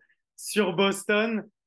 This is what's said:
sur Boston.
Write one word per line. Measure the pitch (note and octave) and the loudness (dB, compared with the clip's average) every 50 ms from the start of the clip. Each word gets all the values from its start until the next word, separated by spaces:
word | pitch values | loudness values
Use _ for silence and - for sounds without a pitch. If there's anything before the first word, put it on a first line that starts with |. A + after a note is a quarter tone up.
| _ _ _ _ _ _ _ | _ _ _ _ _ _ _
sur | - - - - G#3 G#3 F#3 F3 | -16 -12 -4 0 0 0 0 2
Boston. | D#3+ F#3+ G3 G3 G3 - - G#3 G#3 A3 A#3 A3+ G#3 G3 - _ _ _ | 2 2 2 0 -2 -2 0 2 2 2 0 -2 -4 -6 -10 _ _ _